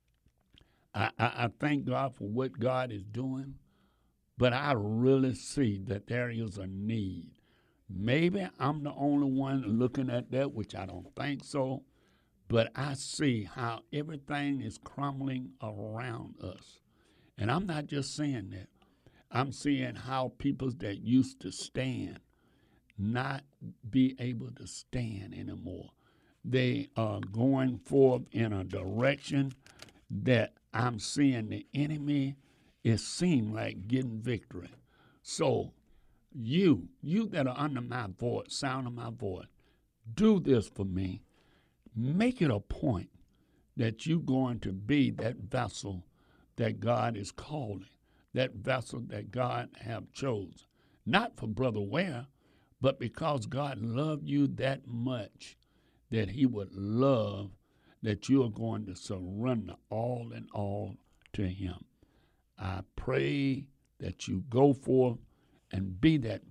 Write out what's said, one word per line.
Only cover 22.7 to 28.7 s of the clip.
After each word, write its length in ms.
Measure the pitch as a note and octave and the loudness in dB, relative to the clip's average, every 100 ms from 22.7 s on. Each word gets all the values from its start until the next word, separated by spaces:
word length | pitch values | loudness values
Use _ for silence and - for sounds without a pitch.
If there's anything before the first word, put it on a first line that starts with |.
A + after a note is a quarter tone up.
| _ _ - | _ _ -4
not 440 | G2+ B2 C3+ C#3 - _ A2+ - A2+ | 0 0 -2 -6 -10 _ -16 -14 0
be 260 | C3 C3 C3 | 4 4 4
able 320 | A#2+ A#2 B2 | -4 -6 -8
to 160 | A#2+ - | -12 -14
stand 680 | - - B2+ A2+ G2+ G2 | -14 -6 -4 -4 -6 -10
anymore. 560 | F#2+ G2 F#2 F#2 F2 - _ _ _ _ _ - | -10 -10 -8 -8 -10 -12 _ _ _ _ _ 0
They 440 | B2+ B2 B2 - - | 2 2 0 -2 -2
are 260 | A2 G2+ G2+ | -2 -2 -4
going 480 | A2 C3 C3+ C3 A2 | 2 4 4 2 0
forth 440 | - C#3 C3+ B2 - | 2 8 8 6 0
in 220 | A2+ A2+ | 0 0
a 100 | G2 | 0
direction 880 | F#2+ | -4